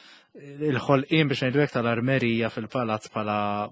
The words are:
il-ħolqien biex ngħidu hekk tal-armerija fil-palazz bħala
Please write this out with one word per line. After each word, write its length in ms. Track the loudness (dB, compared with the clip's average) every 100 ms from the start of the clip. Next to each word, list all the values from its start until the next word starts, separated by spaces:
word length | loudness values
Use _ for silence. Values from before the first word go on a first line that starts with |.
| -20 -20 _
il-ħolqien 920 | -20 -18 -4 0 0 4 2 4 2 2
biex 160 | 0
ngħidu 180 | 0 2
hekk 140 | 2 0
tal-armerija 760 | 0 0 0 2 2 0 -2
fil-palazz 600 | -4 -6 -4 -2 -2 -4
bħala 240 | -6 -2 -2 0 -2 -6